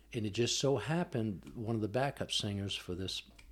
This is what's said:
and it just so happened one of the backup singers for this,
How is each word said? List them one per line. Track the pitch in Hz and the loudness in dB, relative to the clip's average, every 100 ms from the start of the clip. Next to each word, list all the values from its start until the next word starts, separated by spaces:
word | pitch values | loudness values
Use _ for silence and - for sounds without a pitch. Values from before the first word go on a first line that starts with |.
| - | -8
and | 123 107 | -4 -2
it | |
just | 98 117 - | 2 2 4
so | 139 135 | 4 2
happened | 117 165 175 123 110 87 - | 2 0 2 0 0 -2 -8
one | - 110 117 | -6 0 0
of | |
the | 104 | 2
backup | 117 139 - - | 2 0 0 -2
singers | - 107 101 98 | 0 0 0 -2
for | - - | -4 -4
this, | 90 95 - - - - | -4 -4 -6 -10 -20 -20